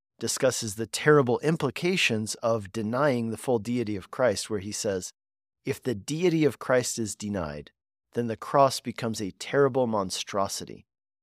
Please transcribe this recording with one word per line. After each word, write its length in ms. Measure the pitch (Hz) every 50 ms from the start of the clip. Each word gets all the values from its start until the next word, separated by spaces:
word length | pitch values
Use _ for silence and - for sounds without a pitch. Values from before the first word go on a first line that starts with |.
| _ _ _ -
discusses 560 | 117 110 - - 139 131 - - 120 110 98
the 120 | 110 113 -
terrible 520 | - - - 151 151 147 135 120 117 -
implications 960 | - 151 165 - 151 127 - - 170 175 196 175 - - 117 107 110 107 -
of 360 | - - 113 113 - 98 92
denying 600 | - 113 107 107 120 127 147 151 127 120 113 113
the 60 | 110 -
full 220 | - - 123 113
deity 360 | 98 117 120 123 117 104 104
of 160 | 92 87 -
Christ, 380 | - - 127 117 98 - - -
where 100 | 110 101
he 120 | 95 107
says, 400 | 101 - - 107 95 92 92 - - _ _ _ _ _ _ _ _ _ -
"If 160 | 131 - -
the 140 | - 127 117
deity 500 | 101 98 - 147 160 180 180 160 160 151
of 140 | 135 - -
Christ 400 | - - 131 127 123 - - 120
is 160 | 113 101 -
denied, 560 | - 107 104 101 95 82 76 73 76 71 - _ _ _ _ _ _ _ _ -
then 140 | 120 120 113
the 100 | 110 -
cross 420 | - - - 143 139 131 - -
becomes 400 | - 123 110 - 127 117 107 -
a 120 | 107 92
terrible 560 | - - - - - 139 143 135 123 135 127 113
monstrosity. 1000 | 110 104 95 92 - - - - - 101 98 98 - - 90 - - - - _ _ _ _ _ _ _